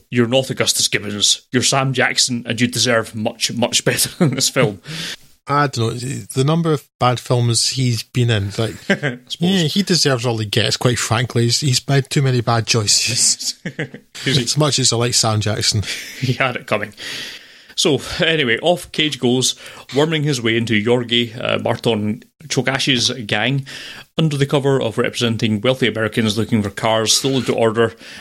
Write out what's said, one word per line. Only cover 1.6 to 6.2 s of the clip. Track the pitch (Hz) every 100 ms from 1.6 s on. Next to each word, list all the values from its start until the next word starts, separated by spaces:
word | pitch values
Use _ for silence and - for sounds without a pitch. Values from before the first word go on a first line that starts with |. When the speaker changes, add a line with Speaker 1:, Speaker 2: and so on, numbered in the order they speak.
Speaker 1:
Sam | 117 135 135
Jackson, | 127 123 - - 120 120
and | 113
you | 120
deserve | 123 120 117 110 110
much, | 110 - -
much | 120 - -
better | - 117 -
<laughs> | -
than | 165 127
this | -
film." | 139 113 98 - 160 165 - - _ -
Speaker 2:
I | 143 147
don't | 120
know. | 113
The | 123 127 117